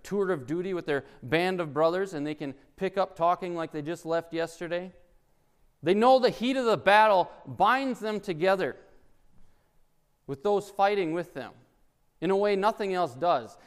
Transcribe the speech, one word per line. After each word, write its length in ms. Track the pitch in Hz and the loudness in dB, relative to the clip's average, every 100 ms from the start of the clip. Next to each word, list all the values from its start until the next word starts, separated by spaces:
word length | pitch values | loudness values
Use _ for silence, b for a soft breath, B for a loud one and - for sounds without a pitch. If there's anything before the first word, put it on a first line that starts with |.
tour 280 | - 202 190 | -6 -2 -2
of 160 | 170 120 | -2 -4
duty 280 | 170 185 | -4 -4
with 100 | 175 | -6
their 200 | 160 143 B B | -2 -4 B B
band 380 | 123 160 185 185 | -2 0 0 -2
of 120 | 160 | -4
brothers 400 | 139 165 180 196 | 2 2 2 -4
and 140 | 160 147 | -6 -6
they 80 | |
can 200 | 151 143 135 b - | -6 -10 -12 b -6
pick 220 | 190 190 | -4 -2
up 180 | 180 - | -4 0
talking 380 | 165 175 185 | 0 0 -4
like 160 | 170 160 | -6 -6
they 100 | 156 | -8
just 240 | 147 170 | -8 -8
left 300 | 160 165 165 | -2 -4 -2
yesterday, 580 | 165 165 - 170 175 185 - _ _ _ _ _ _ _ _ | -6 -6 -6 -8 -8 -8 -18 _ _ _ _ _ _ _ _
they 120 | 147 | 0
know 240 | 202 240 262 | 4 6 6
the 100 | 233 | 4
heat 280 | - 240 269 | 0 -2 0
of 100 | 233 | 0
the 100 | 185 | 2
battle 540 | 185 208 220 190 160 - - | 6 6 6 4 2 -6 -16
binds 540 | 123 196 262 269 208 | 2 2 2 -2 -4
them 180 | 214 208 | -6 -6
together 580 | 202 156 185 190 147 - - - _ _ _ - - _ _ _ _ _ _ _ - | -6 -2 2 2 0 -6 -18 -20 _ _ _ -20 -20 _ _ _ _ _ _ _ -12
with 160 | 139 | -4
those 260 | 202 202 - | 0 0 -2
fighting 460 | - 196 208 165 | 0 0 2 -2
with 180 | 170 170 | -4 -6
them 200 | 143 110 - _ _ _ _ _ _ | -12 -14 -16 _ _ _ _ _ _
in 100 | 170 | -2
a 60 | 196 | 0
way 200 | 208 196 | 2 2
nothing 360 | 208 220 202 | 0 0 -4
else 220 | 185 165 | -2 -2
does. 420 | 123 170 147 110 - | -2 0 0 -2 -16